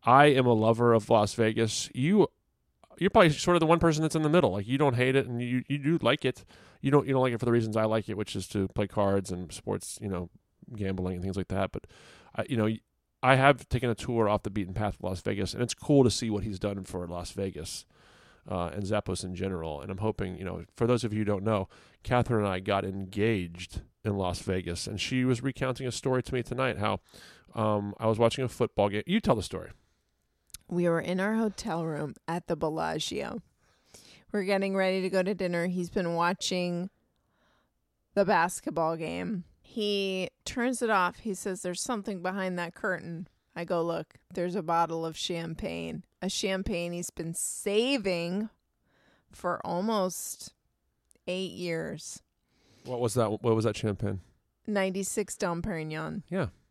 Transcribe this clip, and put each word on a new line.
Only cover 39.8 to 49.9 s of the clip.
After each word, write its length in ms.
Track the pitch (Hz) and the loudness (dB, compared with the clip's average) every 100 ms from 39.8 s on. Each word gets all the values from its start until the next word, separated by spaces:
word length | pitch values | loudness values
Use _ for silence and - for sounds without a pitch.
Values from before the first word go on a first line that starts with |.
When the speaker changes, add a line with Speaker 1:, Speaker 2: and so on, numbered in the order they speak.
| 208 202 196 185 185 _ - | -2 -2 -2 -4 -6 _ -10
Speaker 2:
turns 360 | - 240 247 | -4 -2 -2
it 60 | 233 | 0
off. 260 | 208 180 - | 2 0 -2
He 160 | 226 | -8
says, 280 | 185 214 185 | -6 -6 -6
"There's 180 | 180 175 | -6 -6
something 400 | - 233 202 190 | -6 -6 -6 -6
behind 380 | 175 196 190 180 | -6 -4 -4 -4
that 160 | 170 - | -6 -6
curtain." 520 | 214 180 - 165 180 _ _ - | -4 -4 -6 -12 -12 _ _ -12
I 100 | 170 | -2
go, 160 | 175 | -2
"Look, 340 | 170 165 160 - _ | 0 -4 -8 -16 _
there's 220 | 185 175 180 | -6 -4 -4
a 60 | |
bottle 420 | 160 165 165 165 165 | 0 2 2 0 -6
of 120 | 160 | -6
champagne." 840 | - 170 165 160 - 170 165 156 - _ | -6 -6 -6 -6 -6 -6 -8 -10 -14 _
A 80 | 185 | -6
champagne 640 | - 202 190 196 180 170 | -2 -2 -2 -2 -4 -4
he's 160 | 175 175 | -6 -8
been 240 | - 165 | -8 -8
saving 1160 | 165 - - - 202 247 277 196 175 170 185 220 _ _ _ _ _ _ _ _ | -6 -6 -6 0 2 2 2 0 -2 -2 -4 -6 _ _ _ _ _ _ _ _
for 280 | - 175 175 - | -6 -4 -4 -2
almost 880 | 170 208 | -2 0